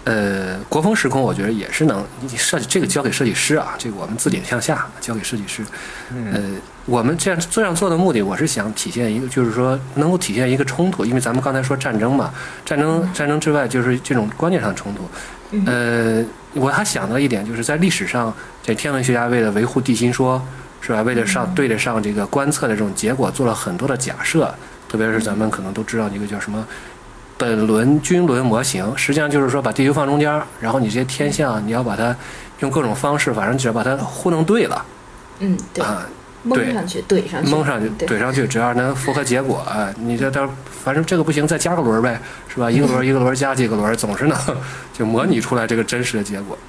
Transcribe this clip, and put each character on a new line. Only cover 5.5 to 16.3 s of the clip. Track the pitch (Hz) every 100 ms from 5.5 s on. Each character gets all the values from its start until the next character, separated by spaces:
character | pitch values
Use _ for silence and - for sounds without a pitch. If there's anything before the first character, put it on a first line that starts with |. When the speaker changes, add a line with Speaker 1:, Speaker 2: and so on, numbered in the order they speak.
| - 107 - - - -
Speaker 2:
嗯。 | 123 113
Speaker 1:
呃， | 101 101 98 - - -
我 | 123
们 | 117 170
这 | 190
样， | 170 170
这 | -
样 | 208
做 | 165 196
的 | 165
目 | 185
的， | 190
我 | 196 -
是 | 156
想 | - 214
体 | 107 208
现 | 120 120
一 | 107
个， | 131
就 | 131
是 | 120
说 | 110 127 135 131 139
能 | 151
够 | 180
体 | - 104
现 | 127
一 | 131
个 |
冲 | 139 - 180
突， | -
因 | 104 127
为 |
咱 | 123
们 | 123
刚 | 135
才 | 135
说 | 131 135
战 | 135 110
争 | 113 135
嘛， | 208 - - -
战 | - 147
争， | 151 165
Speaker 3:
嗯。 | 180
Speaker 1:
战 | 180 147
争 | 151
之 | 156
外 | 147 127
就 | 123
是 | 120 123
这 | -
种 | 131 107 -
观 | 170
念 | 180
上 | 113
的 | 95
冲 | 104
突。 | 101 92 - - - -
Speaker 3:
嗯。 | 208 190
Speaker 1:
呃， | 123 120 117 113 113 113